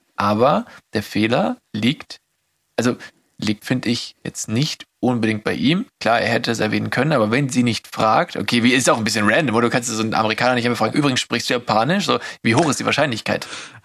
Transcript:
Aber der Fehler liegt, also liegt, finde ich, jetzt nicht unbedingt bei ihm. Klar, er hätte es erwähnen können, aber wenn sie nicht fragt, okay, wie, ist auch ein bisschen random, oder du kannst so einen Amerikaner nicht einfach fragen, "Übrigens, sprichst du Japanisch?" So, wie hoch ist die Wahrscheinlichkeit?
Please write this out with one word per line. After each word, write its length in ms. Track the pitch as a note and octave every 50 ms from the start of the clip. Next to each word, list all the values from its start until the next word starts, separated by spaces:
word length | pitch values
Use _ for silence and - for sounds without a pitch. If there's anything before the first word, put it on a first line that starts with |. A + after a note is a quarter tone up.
| _ _ _
Aber 500 | - G2+ G2+ G#2+ G#2+ B2 C#3 E3+ A3 A#3+ - - - - _ -
der 100 | A2 -
Fehler 540 | - - G#2 G#2+ A2+ A#2+ D3+ G3+ A#3+ B3+ - _ _ -
liegt, 440 | G#2+ A2 A#2+ D#3+ - - - - - _ _ _ _ _ _ _ _ _ _ _
also 200 | - A#2 B2 B2 - - - - _ _ _ _
liegt, 280 | - - G#2 G#2+ - -
finde 240 | - C3 B2+ - -
ich, 260 | A#2+ - - - - _ -
jetzt 260 | - - - - -
nicht 360 | A2 A#2+ D3 D#3+ - - - _ _ _
unbedingt 420 | - B2 B2 A#2 A2+ A2 G#2+ G#2+ -
bei 100 | - F2+
ihm. 320 | - G2 C3 E3 F#3+ - - _ -
Klar, 180 | - A2 A#2 A#2
er 100 | - A2
hätte 220 | A#2 A2+ A#2 A#2+
es 80 | A#2 G#2
erwähnen 300 | G#2+ G#2+ A2 G#2+ A2 G#2+
können, 240 | - B2+ B2+ D#3 D#3
aber 180 | B2 G#2+ G#2
wenn 180 | A2+ C3+ D3 B2+
sie 140 | A#2+ B2+ A#2+
nicht 240 | A#2+ A2 - -
fragt, 480 | - - - A2+ A2 A2 C#3+ F3 - -
okay, 280 | - - - A#2 A#2+ A2+
wie, 100 | B2 B2
ist 160 | C3 B2 -
auch 80 | D#3
ein 60 | A#2 G#2+
bisschen 240 | G2+ - A#2 G#2 G2+
random, 260 | A2+ E3 D#3 B2 G#2+
oder 120 | A#2 A#2+
du 40 | A#2
kannst 180 | B2 B2+ A#2+ A#2+
so 120 | A2+ A2
einen 120 | A2+ A2 G#2
Amerikaner 420 | - A2 A2 A2 - A#2 B2+ B2+
nicht 100 | A#2+ A2+
einfach 140 | A#2+ A#2+ A2 C3
fragen, 120 | C3 -
"Übrigens, 240 | D3+ C#3+ C#3+ B2+ A#2+
sprichst 280 | - - A#2+ A#2+ - -
du 40 | C3
Japanisch?" 520 | B2 A#2+ - A2+ G#2+ A2+ C#3+ F#3 G3+ E3+
So, 140 | C3+ B2 A#2+ - - - - -
wie 120 | A#2+ A2+
hoch 140 | C#3 E3+ D3
ist 100 | B2+ -
die 60 | A2
Wahrscheinlichkeit? 640 | A2 A2 - D3+ D3 A2+ G#2+ - - F#2 - - - - - - - - -